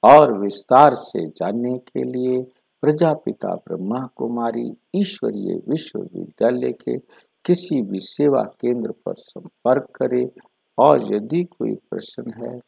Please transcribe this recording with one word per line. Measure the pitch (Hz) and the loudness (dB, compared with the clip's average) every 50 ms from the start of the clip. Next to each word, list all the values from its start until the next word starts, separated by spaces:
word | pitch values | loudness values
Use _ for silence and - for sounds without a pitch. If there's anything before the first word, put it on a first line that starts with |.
| - | 10
और | 202 139 151 151 131 113 98 | 10 10 10 10 6 4 -2
विस्तार | 101 101 - - - _ 123 131 147 147 127 | -4 -4 -6 -8 -2 _ 6 8 8 8 6
से | - - - - 87 82 78 | 2 -8 -8 -6 -6 -6 -6
जानने | - - 85 90 104 117 120 123 127 127 | -6 -6 -6 -4 -4 -4 -4 -4 -6 -6
के | 123 - _ 135 127 | -10 -10 _ -6 -6
लिए | 127 127 127 127 127 127 127 127 127 _ _ _ _ _ _ - | -6 -4 -4 -2 -2 -2 -2 -4 -8 _ _ _ _ _ _ 0
प्रजापिता | 143 151 151 175 160 151 - _ - 104 _ - 98 90 | 0 2 2 2 0 0 0 _ -8 -8 _ -6 -6 -6
ब्रह्मा | 87 _ - 92 87 92 98 113 127 131 123 _ | -8 _ -10 -8 -8 -6 -6 -6 -6 -8 -10 _
कुमारी | - - 117 120 117 117 117 113 120 120 120 113 _ _ _ - | -8 -8 -6 -4 -4 -4 -4 -4 -4 -6 -8 -10 _ _ _ -2
ईश्वरीय | 190 202 185 - - - 117 107 104 98 92 87 85 - - | -2 -2 -2 -4 -6 -6 -6 -4 -4 -6 -4 -6 -6 -4 -4
विश्वविद्यालय | 135 160 - - - 107 95 87 90 90 90 - _ _ 107 117 127 123 127 127 120 | -6 -6 -6 -8 -10 -12 -12 -10 -10 -12 -12 -12 _ _ 0 0 0 0 -4 -6 -6
के | _ - - 123 127 - _ _ _ _ _ _ _ _ | _ -8 -6 -6 -6 -8 _ _ _ _ _ _ _ _
किसी | - 175 175 - - 160 135 110 | 0 0 0 0 -2 -2 -4 -2
भी | 95 101 95 98 | -4 -6 -8 -8
सेवा | - - - 147 147 139 123 107 - - _ | -8 -4 0 0 2 2 2 -2 -4 -8 _
केंद्र | - 120 123 120 110 - - | -4 -4 -2 -2 -4 -8 -10
पर | _ _ - 95 - | _ _ -10 -10 -10
संपर्क | - - - - - - _ _ _ 117 131 139 135 - _ | -14 -20 -20 -18 -18 -18 _ _ _ 0 0 0 0 -8 _
करें, | - 131 123 123 127 123 127 _ - _ _ _ _ _ _ _ - | -6 -4 -2 -2 -2 -2 -4 _ -16 _ _ _ _ _ _ _ 4
और | 120 147 147 131 113 104 104 | 6 6 6 4 2 -2 -4
यदि | 104 104 117 147 170 180 175 | -4 -4 -2 -4 -4 -4 -4
कोई | _ _ 117 113 104 95 _ _ | _ _ -6 -6 -6 -8 _ _
प्रश्न | - 92 - - - - 120 117 113 113 | -12 -12 -10 -12 -14 -12 -12 -12 -12 -12
है | 120 120 127 123 - | -12 -12 -12 -14 -18